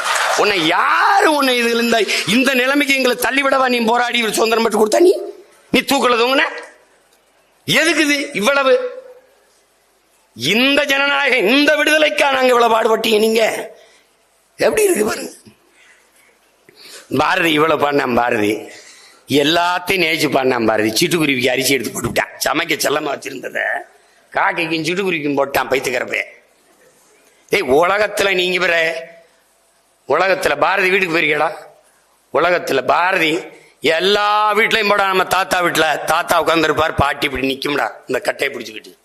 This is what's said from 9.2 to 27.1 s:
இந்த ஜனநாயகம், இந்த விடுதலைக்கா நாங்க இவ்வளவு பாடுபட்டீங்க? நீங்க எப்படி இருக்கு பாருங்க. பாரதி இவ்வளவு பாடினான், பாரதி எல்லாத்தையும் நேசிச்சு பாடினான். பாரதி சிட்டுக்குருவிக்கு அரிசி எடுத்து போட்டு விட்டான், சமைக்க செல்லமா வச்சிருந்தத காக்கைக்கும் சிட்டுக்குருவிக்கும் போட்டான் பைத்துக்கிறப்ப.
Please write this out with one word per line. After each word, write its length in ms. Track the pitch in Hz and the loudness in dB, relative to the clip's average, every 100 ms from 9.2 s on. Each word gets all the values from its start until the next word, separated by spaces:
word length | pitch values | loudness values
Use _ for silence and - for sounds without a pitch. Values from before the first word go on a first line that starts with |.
| _ _ _ _ _ _ _ _ _ _ _ 110 | _ _ _ _ _ _ _ _ _ _ _ -6
இந்த 480 | 127 214 269 285 | -2 0 2 2
ஜனநாயகம், 640 | 277 277 285 277 277 254 196 | 0 0 0 0 0 0 2
இந்த 280 | 277 294 294 | 4 4 2
விடுதலைக்கா 540 | 302 311 302 294 285 | 2 2 2 2 0
நாங்க 160 | 262 262 | 2 2
இவ்வளவு 280 | 240 233 | 4 4
பாடுபட்டீங்க? 440 | 220 220 220 226 208 | 2 2 0 0 2
நீங்க 520 | 226 226 202 - - - - _ _ _ _ _ _ - | 2 2 0 -2 -10 -16 -20 _ _ _ _ _ _ -2
எப்படி 260 | 214 427 | 0 2
இருக்கு 220 | 403 214 | 2 2
பாருங்க. 260 | 220 247 - - 214 - _ _ - _ _ _ _ _ _ _ _ - - - - 127 | -2 -4 -12 -18 -20 -20 _ _ -20 _ _ _ _ _ _ _ _ -20 -20 -20 -6 -2
பாரதி 340 | 151 185 165 | 0 2 2
இவ்வளவு 280 | 151 160 147 | 2 2 2
பாடினான், 340 | 143 143 131 | 2 0 0
பாரதி 380 | 120 120 117 104 107 - - - - - - - | 0 2 0 0 -2 -8 -18 -20 -20 -20 -20 -2
எல்லாத்தையும் 760 | 139 147 170 175 180 180 196 | 0 2 2 0 -2 -2 -2
நேசிச்சு 260 | 160 160 143 | 0 0 0
பாடினான். 340 | 139 131 123 | 0 0 0
பாரதி 260 | 113 107 110 | 2 2 0
சிட்டுக்குருவிக்கு 580 | - 170 165 147 127 127 | 0 0 0 0 0 0
அரிசி 260 | 127 135 | 0 0
எடுத்து 180 | 135 107 | -2 -2
போட்டு 180 | 95 113 | -8 -6
விட்டான், 220 | 110 107 - | -4 -6 -4
சமைக்க 360 | 135 143 165 | -4 -2 -4
செல்லமா 360 | 151 - 151 147 | -4 -2 -2 -4
வச்சிருந்தத 500 | 127 135 127 117 110 104 120 - _ _ _ _ | -8 -10 -14 -10 -6 -4 -6 -8 _ _ _ _
காக்கைக்கும் 540 | 143 180 175 160 160 156 | -2 -2 -2 -4 -4 -4
சிட்டுக்குருவிக்கும் 520 | 180 190 165 147 139 | -4 -2 -2 -2 -2
போட்டான் 320 | 139 139 123 | -2 -2 -2
பைத்துக்கிறப்ப. 540 | 135 135 123 113 107 - - _ _ _ _ _ _ _ | -2 -2 -4 -4 -6 -8 -14 _ _ _ _ _ _ _